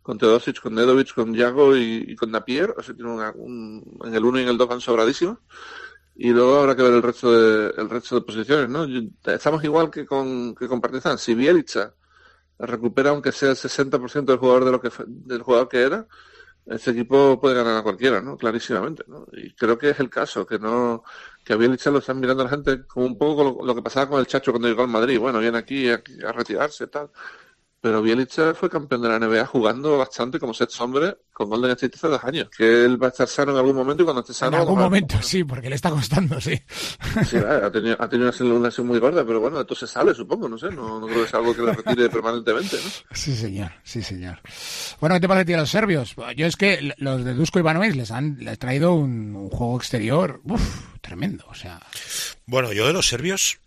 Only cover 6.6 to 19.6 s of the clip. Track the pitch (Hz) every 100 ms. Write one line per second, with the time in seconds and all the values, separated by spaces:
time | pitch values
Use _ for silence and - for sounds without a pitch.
6.6 | 139 127 127 120 117 120 123 117 113 107
7.6 | 107 - 107 117 - 123 - 107 107 147
8.6 | 123 139 160 127 110 - - 90 - 156
9.6 | 151 151 165 156 139 139 135 127 120 107
10.6 | 123 127 117 131 170 123 - 117 139 180
11.6 | 143 - 104 _ _ _ _ _ _ _
12.6 | 120 117 117 104 135 147 139 - 139 131
13.6 | 131 - 139 131 123 147 135 127 127 127
14.6 | 127 127 120 - - 120 127 123 120 120
15.6 | 127 127 127 190 220 - - - - _
16.6 | - 113 - 117 117 135 139 131 135 127
17.6 | 117 110 107 95 127 110 123 143 117 113
18.6 | - 107 110 165 - 147 - - - _